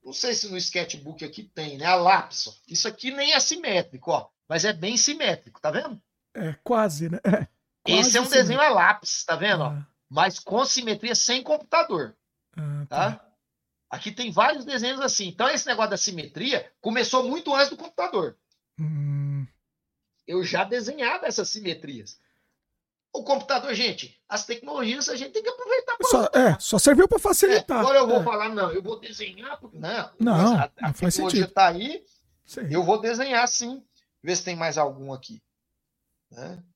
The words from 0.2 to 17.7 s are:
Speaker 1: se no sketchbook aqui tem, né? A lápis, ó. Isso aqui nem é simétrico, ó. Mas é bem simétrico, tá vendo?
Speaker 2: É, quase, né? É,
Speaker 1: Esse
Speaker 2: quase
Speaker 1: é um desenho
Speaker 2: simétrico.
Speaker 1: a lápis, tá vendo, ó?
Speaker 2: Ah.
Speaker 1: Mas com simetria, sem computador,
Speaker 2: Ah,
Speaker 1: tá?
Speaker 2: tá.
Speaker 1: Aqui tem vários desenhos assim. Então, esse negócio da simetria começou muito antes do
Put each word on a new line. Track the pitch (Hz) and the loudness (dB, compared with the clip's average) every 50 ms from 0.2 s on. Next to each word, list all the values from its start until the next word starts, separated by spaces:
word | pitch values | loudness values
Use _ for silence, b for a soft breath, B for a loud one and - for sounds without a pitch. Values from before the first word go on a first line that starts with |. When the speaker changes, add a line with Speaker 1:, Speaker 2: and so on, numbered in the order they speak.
| - 247 226 | -2 -2 -2
Speaker 1:
se | - - 208 | -2 -4 -6
no | 185 | -6
sketchbook | 185 175 - - 180 170 - - 151 135 147 160 - 160 | -6 -6 -4 -4 -4 -6 -6 -10 -12 -12 -16 -14 -14 -14
aqui | 147 - - 208 | -14 -14 -16 -18
tem, | _ _ 170 156 151 139 | _ _ -12 -12 -10 -10
né? | 135 151 | -4 2
A | 170 185 | 2 4
lápis, | 180 175 180 196 175 - - - - - | 4 6 4 4 4 2 -4 -8 -8 -8
ó. | 110 - _ _ | -10 -10 _ _
Isso | _ 165 - - 226 | _ -4 -4 -4 -4
aqui | 220 - - 262 | -4 -6 -10 -8
nem | 269 277 285 294 311 | -4 -2 0 2 2
é | 277 | 2
simétrico, | - - 311 349 330 254 202 175 175 - - 127 - 170 | 2 0 -2 -4 -4 0 0 0 -2 -2 -12 -12 -4 -2
ó. | 160 - - - _ _ _ _ | -2 -2 -2 -8 _ _ _ _
Mas | 156 165 156 | -4 0 0
é | 214 202 | 0 -2
bem | 160 165 202 247 | -2 -6 -4 0
simétrico, | 240 - 277 294 320 294 214 160 - _ - _ - | 0 0 0 0 -2 -2 -2 -2 -2 _ -20 _ -6
tá | - 151 | -4 -2
vendo? | 151 233 302 311 233 - _ _ _ _ _ _ _ | -2 -2 -6 -6 -12 -14 _ _ _ _ _ _ _
Speaker 2:
É, | 233 202 160 147 _ _ | -8 -8 -8 -8 _ _
quase, | - 240 220 214 196 156 143 165 | 0 2 2 2 0 0 -4 -4
né? | 165 170 - - | -4 -4 -2 2
É, | 196 190 - - - _ _ _ _ _ _ _ | 2 2 2 0 -6 _ _ _ _ _ _ _
Speaker 1:
Esse | - 170 190 233 254 226 | 2 4 4 6 6 4
Speaker 2:
quase | |
Speaker 1:
é | 240 | 2
um | 247 | 2
desenho | 262 277 262 247 | 4 4 4 6
Speaker 2:
simétrico. | 175 240 269 294 | 6 4 4 4
Speaker 1:
a | 302 | 6
lápis, | 240 190 170 185 185 - - - - - - | 6 6 6 6 4 2 -2 -8 -6 -6 -2
tá | - 165 | -2 -2
vendo, | 151 180 214 196 160 147 | 0 2 2 2 2 0
ó? | |
Speaker 2:
Ah. | 123 147 143 143 _ _ _ _ _ | -2 -4 -6 -10 _ _ _ _ _
Speaker 1:
Mas | 135 151 175 190 185 - | 2 2 2 2 2 -6
com | - - 185 233 269 | -8 -2 0 0 2
simetria, | 262 - 262 240 220 208 214 - 240 226 | 2 0 -2 0 -2 -4 -2 -2 -2 0
sem | - - - 247 262 254 | 0 2 0 0 -2 0
computador, | 294 302 302 302 _ - 330 320 320 196 160 131 113 - _ _ _ _ _ _ _ _ | -2 -2 -2 0 _ 2 2 2 2 -2 -4 -4 -6 -10 _ _ _ _ _ _ _ _
Speaker 2:
Ah, | 165 151 147 143 147 143 - | -10 -8 -6 -6 -6 -8 -4
Speaker 1:
tá? | 135 143 180 214 | -2 0 0 0
Speaker 2:
tá. | 220 214 _ _ _ _ _ _ _ _ _ _ _ _ _ _ | -2 -6 _ _ _ _ _ _ _ _ _ _ _ _ _ _
Speaker 1:
Aqui | - - - 214 | -14 -10 -10 -12
tem | 208 - 247 226 | -8 -8 -8 -2
vários | 165 180 220 269 311 285 240 | 2 4 4 4 2 0 -6
desenhos | 302 269 247 226 247 269 262 | -6 -4 -4 -2 -2 -4 -2
assim. | 277 240 - - 202 | -2 -2 -2 -2 -4
Então, | 180 170 - 233 | -6 -4 -2 0
esse | 269 311 254 - | 0 0 -2 -2
negócio | 302 240 208 220 208 | -2 0 0 0 -2
da | 196 | 0
simetria | 180 - 220 185 165 147 127 _ 156 226 269 269 - - - _ _ | -2 -4 -4 -4 -8 -12 -10 _ -6 -4 -2 -2 -2 -4 -8 _ _
começou | - 214 220 247 233 - - 254 240 240 | -6 -2 0 0 0 2 0 0 0 0
muito | 269 349 320 294 277 | -4 -4 -2 0 4
antes | 269 277 | 4 2
do | 277 | 2